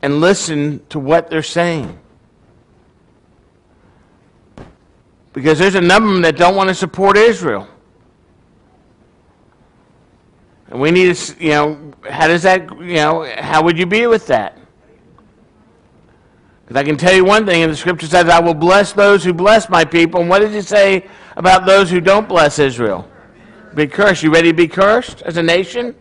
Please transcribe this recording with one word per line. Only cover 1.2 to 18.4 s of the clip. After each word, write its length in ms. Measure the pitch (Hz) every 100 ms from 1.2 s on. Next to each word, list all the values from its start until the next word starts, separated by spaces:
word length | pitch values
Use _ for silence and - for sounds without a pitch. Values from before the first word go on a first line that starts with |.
| 165
they're 140 | 160
saying. 560 | 151 170 175 165 90 - _ _ _ _ _ _ _ _ _ _ _ _ _ _ _ _ _ _ _ _ _ _ _ _ _ - - _ _ _ _ _ _
Because 260 | - 135 156
there's 160 | 190
a 60 | 190
number 280 | 175 196 220
of 60 |
them 80 | 190
that 140 | 170 151
don't 180 | 175
want 140 | 196 190
to 60 |
support 420 | 185 185 - 196 196
Israel. 500 | 226 202 170 104 - _ _ _ _ _ _ _ _ _ _ _ _ _ _ _ _ _ _ _ _ _ _ _ _ _ _ _ _ _ _
And 120 | 123
we 120 | 147
need 120 | 180
to, 60 | 180
s-, 240 | 170 - -
you 100 | 170
know, 420 | 151 151 151 151 - -
how 200 | - 160
does 140 | 170
that, 280 | 180 185 156 -
you 160 | 175
know, 300 | 170 151 165 151 110
how 240 | - 156
would 140 | 165 165
you 100 | 180
be 200 | 208 240
with 220 | 226 -
that? 300 | 127 98 - _ _ _ _ _ _ _ _ _ _ _ _ _ _ _ _ _ _ _ _ _
'Cause 100 | 120
I 80 |
can 120 | 143 151
tell 180 | 175
you 100 | 190
one 200 | 185 208
thing, 180 | 208 170
and 80 | 165
the 60 | 151
scripture 300 | - 175 160
says, 220 | 180 170
"I 120 | 170